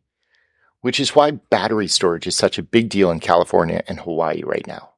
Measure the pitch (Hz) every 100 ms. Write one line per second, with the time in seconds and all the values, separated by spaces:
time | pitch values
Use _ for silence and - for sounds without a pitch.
0 | _ _ _ _ _ _ _ _ 127 123
1 | 131 147 147 143 - 107 107 107 95 -
2 | 92 85 90 - 98 - 85 113 117 98
3 | 95 82 - 87 90 92 82 85 - -
4 | - 80 80 78 76 73 - - -